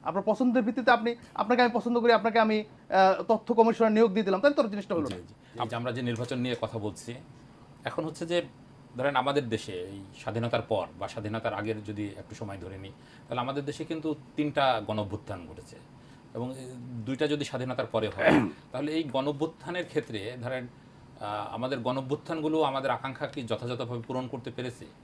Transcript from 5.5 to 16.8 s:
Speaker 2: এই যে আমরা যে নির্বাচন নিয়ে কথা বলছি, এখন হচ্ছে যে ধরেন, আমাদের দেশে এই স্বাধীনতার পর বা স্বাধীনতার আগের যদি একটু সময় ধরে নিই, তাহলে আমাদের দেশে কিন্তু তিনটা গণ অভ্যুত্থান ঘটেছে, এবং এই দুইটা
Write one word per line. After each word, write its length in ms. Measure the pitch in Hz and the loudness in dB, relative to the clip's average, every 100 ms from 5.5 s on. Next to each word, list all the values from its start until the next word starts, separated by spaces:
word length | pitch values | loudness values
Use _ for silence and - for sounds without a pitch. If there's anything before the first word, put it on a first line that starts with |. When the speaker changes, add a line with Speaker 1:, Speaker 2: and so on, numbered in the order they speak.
| 117 | -6
Speaker 2:
এই 60 | 120 | -4
যে 80 | 117 | -2
আমরা 160 | 123 | -2
যে 100 | 120 | -2
নির্বাচন 360 | 123 113 123 127 | -2 -2 -2 -2
নিয়ে 180 | 127 117 | 0 -2
কথা 180 | 110 117 | -2 -4
বলছি, 360 | 104 - - 123 - - - - - - | -4 -6 -10 -12 -14 -20 -20 -20 -20 -10
এখন 200 | - - | -6 -4
হচ্ছে 220 | 160 156 170 | -6 -6 0
যে 160 | 175 - - - - - 123 | 0 -2 -16 -20 -20 -14 -2
ধরেন, 200 | 139 131 | 0 2
আমাদের 320 | 131 143 123 | 2 0 0
দেশে 240 | 107 - | -4 -4
এই 300 | 92 92 101 98 - | -8 -8 -12 -14 -12
স্বাধীনতার 440 | - 110 117 120 | -6 -4 0 -2
পর 240 | - 104 85 90 | 0 -2 -2 -8
বা 100 | 98 | -8
স্বাধীনতার 460 | - 104 110 110 | -6 -6 -4 -4
আগের 300 | 104 104 107 | -4 -4 -4
যদি 300 | 104 104 101 95 | -6 -6 -8 -8
একটু 160 | - | -16
সময় 240 | 113 104 98 | -12 -10 -10
ধরে 200 | 92 95 | -12 -12
নিই, 140 | 98 - - - - | -14 -18 -20 -20 -8
তাহলে 120 | 123 | -6
আমাদের 240 | 123 139 | -4 -4
দেশে 200 | 143 139 | -6 -8
কিন্তু 300 | 156 160 156 147 - - | -8 -6 -4 -6 -6 -4
তিনটা 460 | 147 143 135 117 104 | 0 2 2 2 0
গণ 120 | 107 | -2
অভ্যুত্থান 480 | 104 101 - 95 82 | -2 -6 -8 -12 -12
ঘটেছে, 260 | 80 - - - - - - - | -16 -18 -20 -20 -20 -20 -20 -12
এবং 240 | 113 123 131 | -8 -8 -8
এই 80 | 127 | -12
দুইটা 480 | 127 | -14